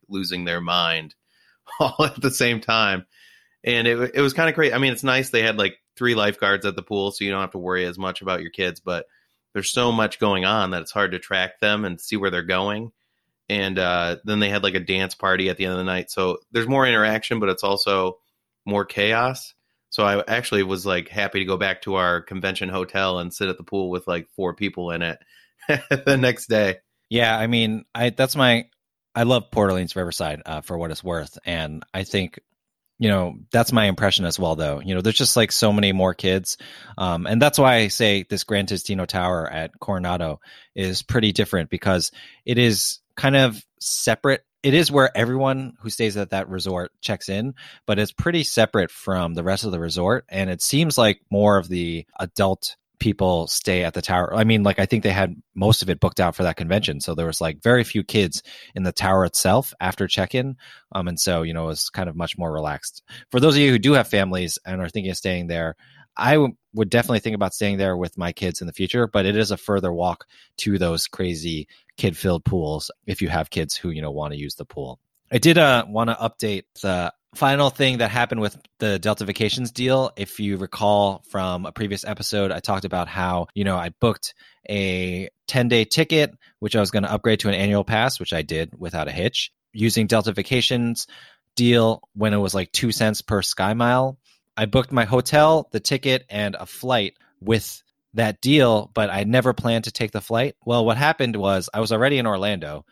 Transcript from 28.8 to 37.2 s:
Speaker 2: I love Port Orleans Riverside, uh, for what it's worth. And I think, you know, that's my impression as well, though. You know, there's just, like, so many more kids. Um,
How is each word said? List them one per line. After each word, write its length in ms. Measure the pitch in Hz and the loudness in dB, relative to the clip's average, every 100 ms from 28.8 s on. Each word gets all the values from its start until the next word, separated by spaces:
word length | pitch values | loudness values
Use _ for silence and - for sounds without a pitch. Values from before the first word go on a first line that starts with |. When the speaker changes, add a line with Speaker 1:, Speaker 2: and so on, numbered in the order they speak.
| _ _ _ | _ _ _
Speaker 2:
I 80 | 120 | 0
love 300 | 120 123 - | 2 2 0
Port 180 | 110 98 | 2 2
Orleans 260 | 92 87 95 | 2 -2 -4
Riverside, 460 | 87 - 80 76 - | -6 -4 -6 -6 -8
uh, 140 | 80 | -10
for 180 | - 85 | -8 -6
what 100 | 82 | -6
it's 140 | 76 | -8
worth. 340 | 90 85 71 87 87 | -6 -6 -8 -12 -8
And 380 | 85 76 78 - | -6 -6 -10 -10
I 120 | 95 95 | -8 -4
think, 340 | 101 90 - _ _ _ _ _ - | -2 -2 -8 _ _ _ _ _ -2
you 100 | 110 | 2
know, 260 | 98 87 55 - | 2 0 -8 -2
that's 200 | 117 117 | 0 2
my 120 | 117 101 | 2 2
impression 380 | 90 101 - 87 | 2 2 2 0
as 140 | 87 | -2
well, 160 | 85 80 | -2 0
though. 240 | 76 71 | -2 -4
You 160 | 95 92 | -4 -2
know, 60 | |
there's 160 | 107 - | 0 2
just, 180 | - 123 | 2 2
like, 160 | 107 | 2
so 220 | - 110 | 2 2
many 180 | 104 101 | 4 2
more 220 | 95 92 | 2 2
kids. 440 | 87 92 95 92 - - - - - | 0 0 0 -2 -10 -12 -20 -16 -6
Um, 300 | 90 85 | -2 -2